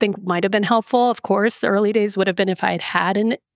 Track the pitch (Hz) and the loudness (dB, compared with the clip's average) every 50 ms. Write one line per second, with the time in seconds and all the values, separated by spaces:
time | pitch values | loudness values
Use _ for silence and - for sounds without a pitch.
0 | 226 202 190 196 196 180 175 175 175 196 208 214 202 - 233 226 214 - - 240 | -2 -2 -2 -4 -2 -2 0 0 0 0 0 0 2 2 2 0 0 0 2 2
1 | 240 247 226 - - - 196 202 208 233 - - - - 196 202 214 208 214 226 | 2 2 0 -2 -2 0 0 2 2 0 0 0 -2 0 2 2 2 2 0 0
2 | 208 208 202 196 190 196 180 180 196 190 185 - - 190 175 170 - - - 180 | 0 0 0 -2 -2 0 0 0 0 0 0 0 0 -2 -2 -2 -6 -2 -2 0
3 | 180 180 196 202 214 226 247 - - _ _ | 0 0 0 0 0 -2 -2 -4 -8 _ _